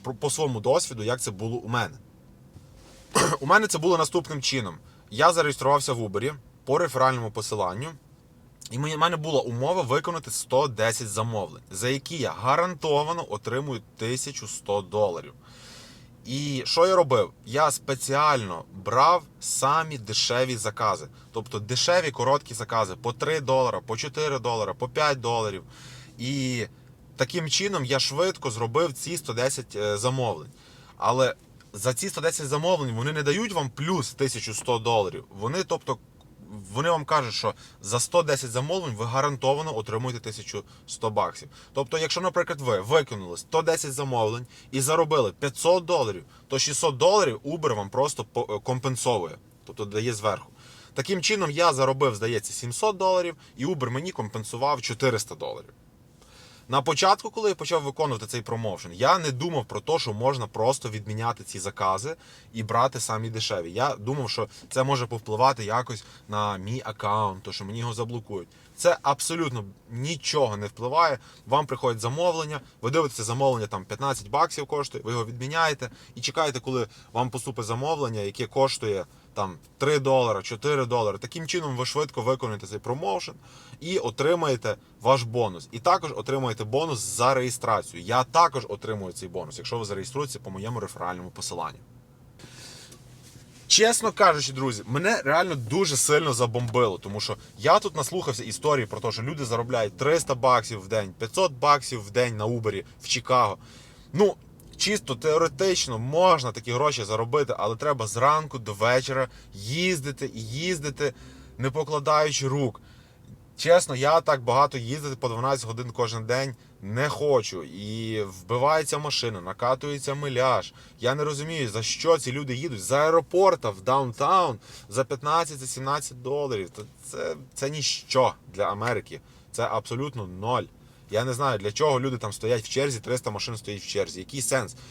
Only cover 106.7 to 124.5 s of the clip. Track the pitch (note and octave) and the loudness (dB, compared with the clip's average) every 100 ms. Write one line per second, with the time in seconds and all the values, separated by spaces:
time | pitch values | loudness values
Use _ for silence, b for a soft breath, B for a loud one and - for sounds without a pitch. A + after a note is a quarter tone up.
106.7 | A#2+ D3 A#2+ G#2 A2 A#2 D3 C3+ - G#2 | 0 2 0 -2 -2 2 2 2 0 -2
107.7 | A#2 D3 C3 G#2+ A#2 C3+ D#3 D3+ C3 A2 | 0 0 0 -2 2 4 4 0 -8 -8
108.7 | G2 A2+ B2+ C3 C3 B2+ B B G2 G#2 | 0 4 4 2 -2 -2 B B -12 -6
109.7 | D3+ F#3 F3 C#3 C3+ C#3 A2+ A2 B2+ F3+ | 0 0 0 -4 -6 -8 -8 -8 -4 -2
110.7 | F3 D3 C3 D3 B2+ B B B B C3 | -2 -4 -4 -4 -4 B B B B -4
111.7 | C3+ D3 D3+ C#3+ D3+ D3+ C#3 C3+ C#3+ C3 | -2 -2 0 4 4 4 0 0 0 0
112.7 | - B B B B B - - - D#3 | -2 B B B B B -20 -18 0 6
113.7 | F3 - B2+ C#3 E3 D#3 C#3 A#2+ B2 C#3+ | 6 6 0 4 4 4 2 4 4 4
114.7 | C3+ A#2 D3+ D3 C3 B2+ A2+ C3 C3+ A2+ | 2 -6 -6 -6 -4 -4 -2 0 0 -2
115.7 | A#2 B2 A2+ A#2 A2+ G#2+ B2 C3+ A#2+ B | -8 -6 -2 -2 -2 -2 0 -2 -8 B
116.7 | B G2 A#2 D3 - D3 C3 - F#2 C#2+ | B -6 -2 0 0 4 4 2 -8 -10
117.7 | F2 G#2 A2+ A2+ A2 G2+ F#2 F2+ A#2+ C#3 | -10 -8 -6 -4 -4 -4 -6 -4 2 4
118.7 | D#3+ D3 D3 D3+ - A#2+ G2+ F2 F#2+ A#2+ | 2 0 -4 -2 -4 -4 -6 -8 -2 0
119.7 | C3 D3 C#3+ C#3 C#3 C#3+ B2 C3 A2 - | 0 -2 -6 -6 -4 -4 0 2 2 -2
120.7 | B B B A#2 C#3+ D3 D3 D#3 D#3+ B2 | B B B 0 0 -2 -4 -4 -4 -4
121.7 | G#2+ A2 - D#3+ E3 B2+ C3+ C#3 B2 D#3+ | -2 -4 0 4 4 2 -4 -4 -6 -6
122.7 | G#2+ F2+ C3+ D#3 E3 - F3+ F#3+ E3+ A2+ | -6 0 2 6 4 4 6 6 6 0
123.7 | F#2+ F#2+ C3 C3 A2+ C#3+ F#3+ E3+ | -2 2 2 2 0 4 4 4